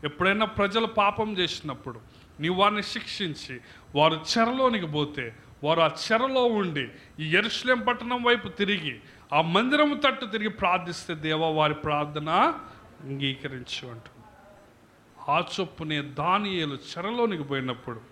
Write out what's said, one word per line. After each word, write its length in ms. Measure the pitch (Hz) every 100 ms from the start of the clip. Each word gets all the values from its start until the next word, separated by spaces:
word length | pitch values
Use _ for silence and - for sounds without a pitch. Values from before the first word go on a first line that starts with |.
ఎప్పుడైనా 420 | 147 147 180 202 220
ప్రజలు 400 | - 202 208 226
పాపం 520 | 226 202 208 214 202
చేసినప్పుడు 600 | 175 - 156 131 - 113 - - - -
నీవు 140 | 156
వారిని 280 | 185 202 208
శిక్షించి, 760 | 196 233 - - 190 139 - 127 - - -
వారు 200 | 139 156
చెరలోనికి 720 | 160 156 233 226 262 262 226 170
పోతే, 480 | 147 147 147 120 113 - -
వారు 160 | 143 165
ఆ 60 | 165
చెరలో 580 | 160 - 226 269 262
ఉండి, 440 | 247 220 185 147 120 - - -
ఈ 140 | 156
యెరూషలేం 460 | 170 220 - 247 254
పట్టణం 420 | 220 240 233 247
వైపు 260 | 240 240 196
తిరిగి, 480 | - 196 202 156 113 - - -
ఆ 80 | 147
మందిరము 540 | 165 180 247 294 302
తట్టు 320 | 285 285 262 247
తిరిగి 220 | 214 214
ప్రార్థిస్తే, 640 | - 190 180 170 165 -
దేవా, 340 | 165 156 156 160
వారి 260 | 156 151
ప్రార్థన 560 | 147 156 147 147 151 151 175 277 320 - - - -
అంగీకరించు 840 | 135 135 139 135 143 131 123 - 127
అంటుంది. 380 | 117 110 - - - - - - _ _ _ _ - -
ఆ 160 | 151 175 -
చొప్పునే 420 | 185 - 160 151
దానియేలు 720 | 143 131 156 190 208 185 156
చెరలోనికి 680 | 135 - - 185 240 233 185
పోయినప్పుడు 580 | 143 139 127 117 - 113 113